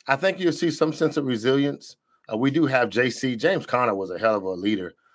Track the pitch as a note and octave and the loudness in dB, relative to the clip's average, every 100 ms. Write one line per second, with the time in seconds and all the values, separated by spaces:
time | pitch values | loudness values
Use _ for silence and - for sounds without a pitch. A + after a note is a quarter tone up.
0 | - C#3 F#3+ F#3 F3 - E3+ - D#3 D#3 | -4 0 0 2 0 0 -2 2 0 2
1 | D#3 D3+ C3+ A#2 B2 C#3 C#3+ - - - | 0 0 -2 0 2 2 2 -2 -14 -20
2 | _ _ - A2 C3+ D3+ C#3 C3 A2+ G#2+ | _ _ -8 0 2 2 2 2 2 0
3 | B2+ - C3 A#2 D#3 F#3 - B2 A#2+ G2 | 0 0 -4 0 0 0 0 0 0 0
4 | F#2 F2 A2 G#2+ F#2+ F2+ G#2+ G2+ F2 _ | -4 -2 0 0 -2 -2 0 0 -4 _
5 | _ | _